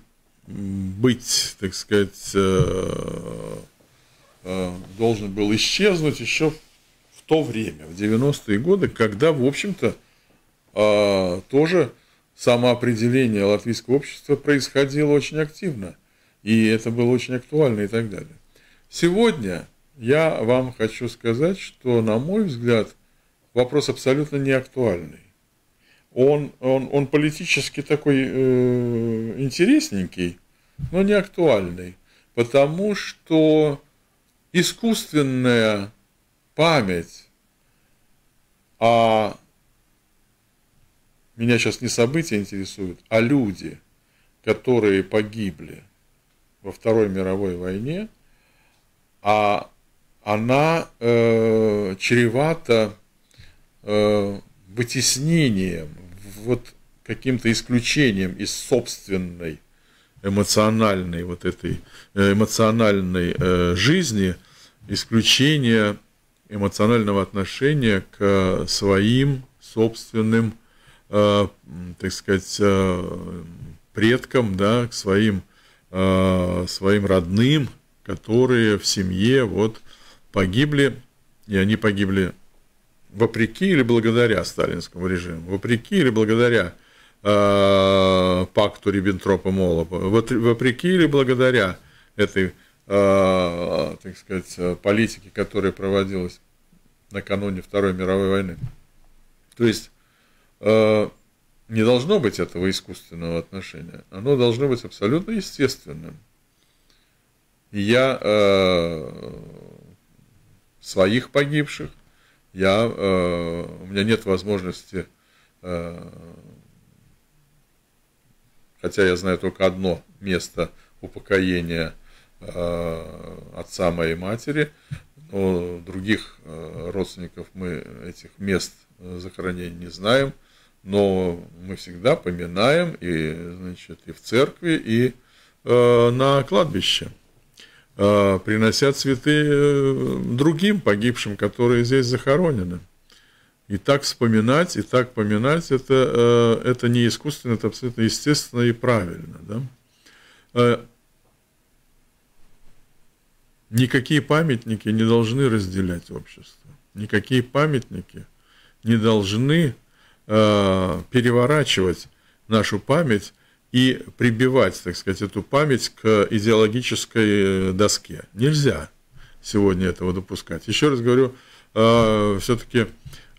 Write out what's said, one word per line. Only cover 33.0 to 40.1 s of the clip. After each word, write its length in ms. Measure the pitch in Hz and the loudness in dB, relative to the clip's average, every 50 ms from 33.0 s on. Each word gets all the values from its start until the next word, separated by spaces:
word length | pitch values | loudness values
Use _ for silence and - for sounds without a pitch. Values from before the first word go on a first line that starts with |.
| - - - - _ - 165 160 156 156 156 156 151 151 139 - - _ _ _ _ _ _ _ _ _ _ _ _ _ | -6 -10 -14 -16 _ 0 2 4 6 6 6 4 4 2 0 -4 -10 _ _ _ _ _ _ _ _ _ _ _ _ _
искусственная 1400 | - 180 175 - - - - 226 214 - - - - 151 143 135 131 127 127 123 120 117 110 110 107 101 98 107 - _ _ _ _ _ _ _ _ _ _ _ _ | 0 0 0 0 -2 -2 -2 -2 -2 -2 -4 -2 0 0 0 2 0 0 2 2 4 4 4 2 0 -2 -4 -8 -14 _ _ _ _ _ _ _ _ _ _ _ _
память, 760 | - 156 170 160 139 107 92 90 87 82 - - - - _ _ _ _ _ _ _ _ _ _ _ _ _ _ _ _ _ _ _ _ _ _ _ _ _ _ _ _ _ _ _ | 0 2 2 4 2 2 0 -2 -4 -6 -8 -14 -20 -20 _ _ _ _ _ _ _ _ _ _ _ _ _ _ _ _ _ _ _ _ _ _ _ _ _ _ _ _ _ _ _
а 580 | 113 117 117 117 113 113 110 110 107 101 - - _ _ _ _ _ _ _ _ _ _ _ _ _ _ | 2 4 4 6 4 4 4 2 2 0 -4 -10 _ _ _ _ _ _ _ _ _ _ _ _ _ _